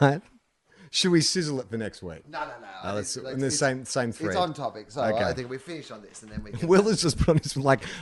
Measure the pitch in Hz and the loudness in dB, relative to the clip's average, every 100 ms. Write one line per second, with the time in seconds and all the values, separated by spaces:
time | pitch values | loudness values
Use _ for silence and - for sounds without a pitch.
0 | 139 147 - _ _ _ _ _ 170 - | 8 4 -4 _ _ _ _ _ -6 -2
1 | 185 170 - 185 151 135 98 113 104 - | 2 4 2 0 -2 -4 -6 -8 -8 -10
2 | 90 80 147 156 - - - - 90 104 | -14 -14 -12 -10 -10 -12 -16 -12 -6 -6
3 | 95 127 131 131 135 - 139 131 123 135 | -6 -8 -8 -4 -2 0 0 -2 -4 -4
4 | 117 - 156 180 175 147 120 107 104 135 | -2 -4 -2 0 -2 -4 -8 -8 -10 -2
5 | 110 110 123 131 123 131 - 156 131 110 | 0 0 0 -2 -6 -10 -10 -14 -14 -18
6 | 101 - - - 107 113 170 190 208 185 | -18 -20 -14 -12 -10 -2 6 6 6 4
7 | 170 - - 160 147 135 135 135 - - | 2 2 4 4 2 0 4 4 2 -12